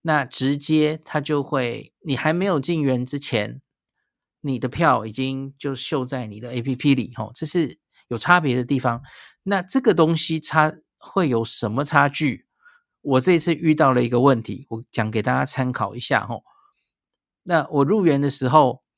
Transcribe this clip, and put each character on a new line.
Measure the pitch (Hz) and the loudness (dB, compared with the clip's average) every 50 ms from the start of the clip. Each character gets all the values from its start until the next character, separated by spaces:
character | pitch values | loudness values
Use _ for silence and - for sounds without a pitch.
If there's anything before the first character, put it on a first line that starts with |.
那 | _ 165 156 147 131 | _ 0 0 0 -2
直 | 123 - - 131 135 143 | -4 -6 -2 -2 -2 -2
接 | 143 - - 156 156 151 151 156 160 _ | -2 0 0 2 2 2 2 -2 -6 _
它 | - - 151 | -4 -4 -4
就 | 143 - 151 143 131 | -2 0 -2 -2 -2
会， | - 151 135 123 120 117 110 - _ _ _ | -2 -2 -2 -2 -4 -6 -8 -12 _ _ _
你 | _ 160 135 | _ -4 -4
还 | 113 - 156 160 | -2 0 0 0
没 | 175 190 | 0 0
有 | 202 180 143 | 0 0 0
进 | 127 - 175 160 | 0 -2 -2 0
园 | 147 135 131 120 123 | 2 0 0 0 -2
之 | - - 139 | -4 -6 -8
前， | - - - 107 104 110 120 135 _ _ _ _ _ _ _ _ _ _ _ _ _ _ _ _ | -6 -2 -2 -2 -2 -4 -8 -14 _ _ _ _ _ _ _ _ _ _ _ _ _ _ _ _
你 | - 143 131 | -6 -6 -4
的 | 117 165 | -4 -4
票 | 147 - - 170 151 127 113 107 | -4 -2 0 2 2 2 0 -2
已 | 113 | -8
经 | 107 131 131 135 135 135 135 135 139 _ | -6 -6 -6 -4 -6 -8 -10 -12 -14 _
就 | - 143 135 | -8 -8 -6
秀 | 127 - - 156 139 127 | -6 -6 -4 -4 -4 -4
在 | 127 139 127 120 | -4 -6 -8 -8
你 | 107 101 107 | -10 -12 -12
的 | 117 120 | -12 -8
A | 123 120 | -8 -4
P | 117 135 127 | -4 -4 -4
P | 123 - 147 135 | 0 2 2 2
里， | 127 110 - - | 2 0 -6 -8
哦， | - 107 - - | -10 -10 -10 -8
这 | - 160 | -8 -8
是 | 151 - 175 160 - - _ _ _ _ _ _ | -2 0 0 -2 -2 -6 _ _ _ _ _ _
有 | _ 120 | _ -6
差 | 113 - - 175 180 | -4 2 4 4 4
别 | 160 127 120 | 4 2 0
的 | 127 120 | 0 0
地 | 123 143 127 | 0 -2 0
方。 | 120 123 117 123 - - - - - - _ _ _ | 0 -2 -4 -4 -10 -18 -20 -20 -20 -20 _ _ _
那 | 190 202 185 | -2 -2 -2
这 | 180 - - 262 | -2 -2 -4 2
个 | 254 240 180 | 2 4 4
东 | 165 160 160 165 | 4 4 4 2
西 | 156 - - 160 156 | 0 0 -2 -2 -4
差， | - - - 156 151 156 156 - _ _ _ | -4 -2 2 2 2 2 0 -8 _ _ _
会 | _ - - - 190 180 | _ -20 -4 -2 0 2
有 | 143 123 113 113 | 2 2 0 0
什 | - - - - 104 | -2 -6 -6 -4 -2
么 | 107 127 147 | -2 -2 -4
差 | 147 160 147 139 | 2 2 4 2
距？ | 143 139 - 156 135 117 - _ _ _ _ _ - _ _ _ _ _ _ | 2 0 -2 -2 -2 -2 -4 _ _ _ _ _ -20 _ _ _ _ _ _
我 | _ - 135 131 | _ 0 2 2
这 | 127 185 180 | 4 4 2
次 | 160 - 175 165 | 4 2 0 -2
遇 | 151 170 160 156 | 2 2 2 4
到 | 151 156 135 | 4 4 4
了 | 127 123 | 4 2
一 | 123 | 0
个 | 117 123 120 | 2 2 4
问 | 131 139 131 113 | 4 4 4 2
题， | 110 - 110 - - _ | -2 -8 -10 -10 -10 _
我 | 117 113 113 _ | -12 -12 -12 _
讲 | - - 107 107 | -4 -4 -4 -2
给 | 110 110 | -2 -2
大 | 101 123 127 | 0 0 0
家 | 131 135 | 0 -2
参 | 139 - - 127 127 123 | -4 -4 -4 -4 -4 -2
考 | - 110 101 104 | -4 -6 -6 -6
一 | 123 | -8
下， | - - 135 110 - 113 | -2 0 0 0 0 -4
哦。 | 120 - _ _ _ _ _ _ _ _ _ _ _ _ _ _ _ _ _ _ _ _ _ | -10 -10 _ _ _ _ _ _ _ _ _ _ _ _ _ _ _ _ _ _ _ _ _
那 | 175 175 160 135 - | 0 0 0 0 0
我 | 160 143 139 | 2 2 4
入 | 143 208 220 185 | 4 4 4 4
园 | 165 139 139 | 4 4 4
的 | 143 139 | 2 0
时 | 135 - 135 | 0 0 0
候 | 123 135 156 143 127 117 - _ _ _ | 4 6 6 6 4 0 -4 _ _ _